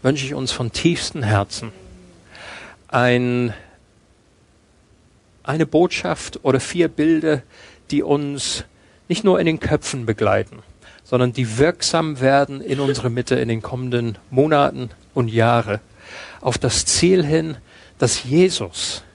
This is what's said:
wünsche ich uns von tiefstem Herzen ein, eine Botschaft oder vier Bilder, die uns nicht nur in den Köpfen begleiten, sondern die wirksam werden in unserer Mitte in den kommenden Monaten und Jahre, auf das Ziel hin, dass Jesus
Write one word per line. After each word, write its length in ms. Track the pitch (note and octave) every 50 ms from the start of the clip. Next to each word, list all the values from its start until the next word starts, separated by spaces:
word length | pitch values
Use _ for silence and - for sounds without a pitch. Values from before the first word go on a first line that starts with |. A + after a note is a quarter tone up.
| -
wünsche 240 | C3 C#3+ D3 C3+
ich 80 | C3 C#3+
uns 160 | C3+ C3 B2
von 220 | - - B2+ A2+ -
tiefstem 500 | - - D#3+ E3+ - - - - D#3+ B2+
Herzen 480 | G#2+ G#2+ G2 G2+ - - - A#2 A2 - - - - - - - - - _ _ - - - - - - - - - - _ _ _
ein, 640 | - A#2+ B2 B2 B2 B2 B2 B2 B2 B2 B2 A#2 G#2 - - - - _ _ _ _ _ _ _ _ _ _ _ _ _ _ _ _ _ _ _ _ _ _ _ _ _ _ _ _ _ _ _ _ _ _
eine 220 | - C3+ D#3+ D#3+
Botschaft 720 | D3+ - D#3 F3 F#3 - - - F3+ E3 - - - - - -
oder 160 | C#3 C3 C3
vier 300 | - - - F3 E3+ D#3+
Bilder, 540 | - - D3+ D#3+ E3 D#3 D#3 D#3+ D3+ C3+ - _ _ - - - - - _ _ -
die 100 | C#3+ -
uns 640 | - C#3+ C#3+ D3 C#3+ C#3+ C#3 - - - - - - _ _ _ _ _ _ _ _
nicht 140 | F3+ - -
nur 160 | G3+ F3+ F3+
in 80 | F3
den 140 | E3 D#3+ D#3
Köpfen 440 | - - D3+ C#3+ - - - C3+ A#2
begleiten, 600 | A2 A2 - A2 G#2 G2 G#2 G#2+ - - A#2 - _ - _ - - - - _
sondern 280 | - - B2 B2 B2 A#2
die 260 | C3+ B2+ A2+ G#2+ A#2
wirksam 600 | C#3 E3 E3+ - - - - E3 D#3+ D#3 D3+ C3
werden 400 | B2+ C3 C#3 C#3 C#3+ C#3 C#3 C#3
in 200 | - - C3+ C3+
unserer 280 | C#3 C3+ C3+ B2+ - B2+
Mitte 280 | A2+ B2 A#2+ - C3
in 120 | B2+ B2+ A#2
den 140 | A2+ A2 G#2+
kommenden 560 | - - B2+ B2+ B2+ A#2+ A#2+ A#2 A#2 G#2+ - _ _
Monaten 600 | B2 B2+ C#3+ D#3 D#3 C#3+ C#3 C#3 C#3+ C3+ B2+ A2 - _ - _ _
und 140 | C#3 B2 A2+
Jahre, 520 | A2 A2+ A2+ A#2 A#2 A#2 A2+ A2+ G2+ G#2+ - _ - - - - - - - - - -
auf 180 | - C3 A#2+ -
das 280 | - B2 - - -
Ziel 380 | - - - - F3 F#3+ F#3 E3
hin, 320 | C#3+ D#3 D#3+ D#3+ D#3+ D3+ - - _ - - - - _ _
dass 240 | - B2 - - -
Jesus 800 | B2 C3+ E3 F3+ F#3 F3+ - G#2+ E2+ - - - - - - - - _